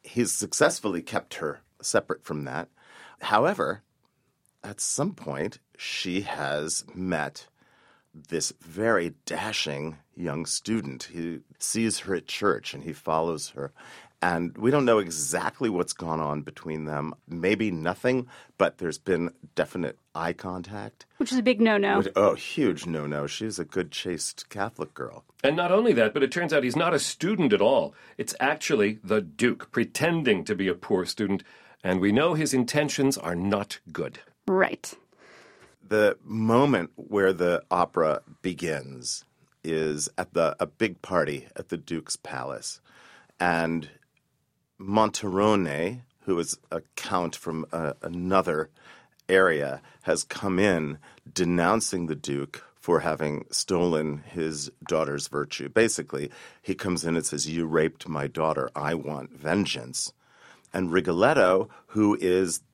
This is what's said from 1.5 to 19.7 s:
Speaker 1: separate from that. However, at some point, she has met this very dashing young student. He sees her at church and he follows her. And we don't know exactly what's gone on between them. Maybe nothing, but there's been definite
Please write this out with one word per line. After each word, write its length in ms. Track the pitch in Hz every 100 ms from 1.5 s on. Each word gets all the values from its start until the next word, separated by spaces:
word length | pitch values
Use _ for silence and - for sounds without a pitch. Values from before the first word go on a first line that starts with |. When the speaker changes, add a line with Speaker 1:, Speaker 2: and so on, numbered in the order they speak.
| 71 _ _
Speaker 1:
separate 420 | - 107 - 78
from 220 | - 76 67
that. 240 | 71 - _ _ - - -
However, 640 | - 107 151 202 73 107 _ _ _ _ _ _ _ _
at 160 | - -
some 340 | - - 175
point, 460 | - 80 67 92 - _ -
she 460 | - - 92 92
has 640 | 101 - 71 73 78 - - 92
met 520 | 92 82 71 - - _ _ _ _ _ _
this 400 | 78 73 82 - -
very 540 | 82 82 113 104 85 - -
dashing 720 | 71 110 110 80 71 78 78 _ -
young 300 | 85 76 80
student. 640 | - - 113 71 64 -
He 280 | 85 85 78 _ _
sees 400 | - 113 113 -
her 160 | 95 90
at 120 | -
church 460 | - 104 62 -
and 100 | 71
he 100 | 76
follows 560 | 76 - 80 82 78 -
her. 240 | - 71 _ - - - _
And 360 | 87 85 85 -
we 140 | 113
don't 140 | 147 123
know 140 | 110
exactly 720 | 92 78 69 80 - - 123
what's 220 | 90 87
gone 300 | - 85 80
on 220 | 76 73
between 420 | 76 - 80 78 76
them. 280 | 76 78 - -
Maybe 440 | 82 90 104 107
nothing, 560 | 85 80 90 127 127 123 - - -
but 200 | 85 -
there's 200 | 87 76
been 360 | - 87 85 - - -
definite 440 | 76